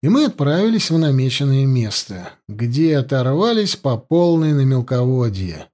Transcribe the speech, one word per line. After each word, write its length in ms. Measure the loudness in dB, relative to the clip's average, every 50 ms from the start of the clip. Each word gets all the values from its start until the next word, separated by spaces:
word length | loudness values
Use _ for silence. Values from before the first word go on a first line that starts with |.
и 60 | 2 2
мы 180 | 2 4 2
отправились 640 | 0 0 -2 0 0 2 2 2 2 0 0 0 0
в 80 | 0 2
намеченное 680 | 2 2 2 2 0 0 -2 -2 0 2 2 2 2
место, 640 | 2 2 0 0 -2 -4 -6 -6 -8 -10 -12 -14 -16 -20 _ _ -16
где 480 | -8 -6 -6 -4 0 0 2 2 2
оторвались 800 | 0 0 0 -2 -2 0 0 0 0 0 0 0 0 0 -2 -4
по 220 | -4 _ -4 -4
полной 560 | -4 -4 _ 0 2 2 4 2 2 2 2
на 120 | 2 2 2
мелководье. 1040 | 2 2 0 -2 -2 -2 0 0 0 0 0 0 -2 -2 -4 -8 -8 -8 -12 -16 _